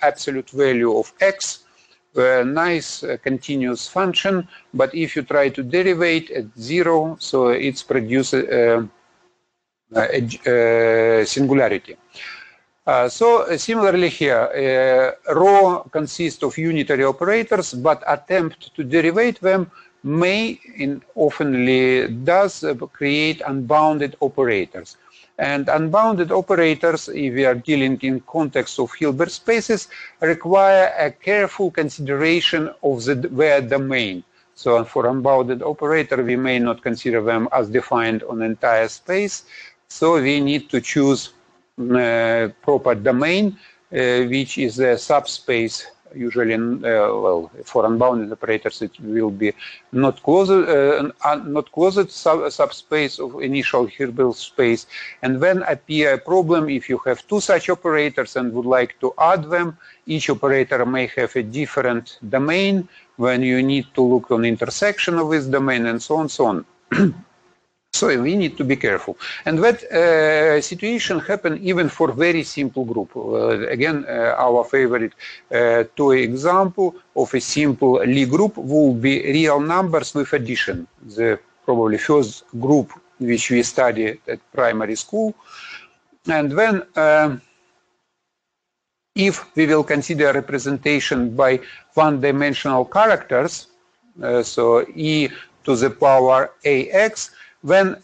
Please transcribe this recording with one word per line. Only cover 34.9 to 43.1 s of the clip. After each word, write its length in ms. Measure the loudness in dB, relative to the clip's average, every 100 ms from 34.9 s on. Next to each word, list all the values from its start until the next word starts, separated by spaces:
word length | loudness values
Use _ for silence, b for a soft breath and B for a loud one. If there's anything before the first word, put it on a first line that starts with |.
| -2 0
unbounded 560 | 0 2 2 2 -4
operator, 600 | -6 -4 -2 -2 0 -2
we 120 | -2 -2
may 240 | 0 0
not 240 | 0 -2
consider 380 | -6 -4 -2 -2
them 280 | 0 -2 0
as 160 | -2 0
defined 540 | -2 -2 -2 -2 -4
on 200 | -6 -6
entire 440 | -6 -2 0 2 0
space. 560 | -4 -6 -4 -4 -8 B B B B -20
So 320 | -2 2 2
we 180 | 2 0
need 300 | 0 -2 -2
to 100 | -4
choose, 540 | -2 2 2 2 -4 _ _ _ _ -8
uh, 720 | -2 0 2 0 2 0 -2 -4
proper 340 | 0 0 2 0
domain, 600 | 0